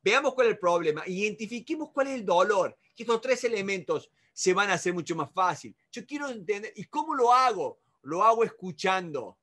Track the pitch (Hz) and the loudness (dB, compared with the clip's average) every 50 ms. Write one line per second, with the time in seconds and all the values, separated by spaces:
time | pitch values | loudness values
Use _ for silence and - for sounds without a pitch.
0 | _ 185 220 277 302 269 254 254 247 226 202 - 180 175 175 170 170 156 151 156 | _ 4 2 4 2 2 2 4 2 2 2 2 2 2 2 2 2 0 -2 -2
1 | - - 185 190 208 214 202 214 226 202 240 233 - - 330 311 302 285 _ 285 | -6 -6 -4 -2 -2 -4 -4 -6 -10 -10 -10 -12 -6 -6 -6 -6 -6 -6 _ -2
2 | 269 277 269 254 202 190 175 175 190 208 208 190 165 135 - _ _ _ _ - | -2 -2 -4 -6 -2 2 4 4 4 4 2 0 0 -2 -4 _ _ _ _ -12
3 | 233 220 233 226 226 262 254 247 - 233 233 202 196 196 196 190 151 - 160 139 | -2 -2 -2 -2 2 0 -2 0 0 -2 -2 -2 -2 -2 -4 -6 -2 -4 -4 -4
4 | - _ _ _ _ _ _ - - 185 180 - - 202 185 165 - 180 180 175 | -4 _ _ _ _ _ _ -2 2 2 2 2 2 2 0 0 0 -4 -4 -4
5 | 156 - 160 156 147 - _ 190 185 180 156 - - 113 95 _ _ _ - 247 | -4 -4 -4 -6 -6 -6 _ 0 0 0 0 -4 -12 -20 -20 _ _ _ -16 -16
6 | 185 _ 285 285 285 277 247 220 170 170 208 202 214 - - 208 185 _ - 302 | -14 _ -10 -8 -8 -8 -10 -10 -6 -6 -6 -6 -6 -12 -14 -16 -16 _ -6 -6
7 | 320 320 302 269 240 240 247 254 262 254 220 180 147 120 - _ _ _ _ _ | -4 -4 0 2 4 6 6 6 6 4 2 0 -4 -6 -6 _ _ _ _ _
8 | _ 131 156 180 208 226 233 226 226 - - - 180 185 - - - 190 190 190 | _ -6 -2 4 4 4 6 4 2 0 -2 -10 -12 -12 -10 -2 0 0 0 0
9 | 180 170 147 135 110 90 - _ | -2 -6 -8 -8 -8 -10 -16 _